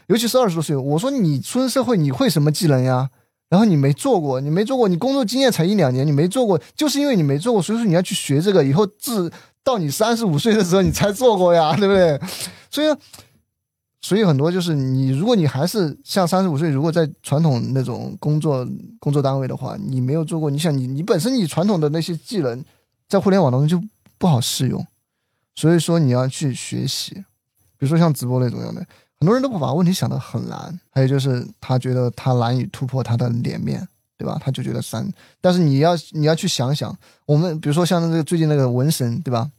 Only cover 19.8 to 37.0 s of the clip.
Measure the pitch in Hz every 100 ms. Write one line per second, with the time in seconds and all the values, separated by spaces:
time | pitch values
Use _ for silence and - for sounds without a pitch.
19.8 | 101 131 127 156 160 165 151 143 170 139
20.8 | 127 139 196 190 202 262 165 - 196 180
21.8 | 151 160 160 160 - 214 135 117 - _
22.8 | _ _ - 196 196 190 143 127 151 175
23.8 | 214 _ _ - 180 127 - - 131 -
24.8 | - _ _ _ _ _ _ - 156 170
25.8 | 156 170 139 123 131 - 147 120 - 123
26.8 | 135 - - 196 190 _ _ _ _ -
27.8 | 135 165 170 143 123 127 123 110 113 113
28.8 | - _ _ - 160 254 269 208 127 151
29.8 | 180 190 - 135 - 123 120 - - 175
30.8 | _ 135 131 139 135 123 - - - 127
31.8 | 131 127 123 - 131 123 117 127 117 -
32.8 | 131 131 117 117 123 117 - - - 139
33.8 | 185 _ _ - 123 - - 131 131 123
34.8 | - 113 101 - - _ 185 180 156 135
35.8 | 160 175 - 156 151 160 180 - 123 147
36.8 | 110 -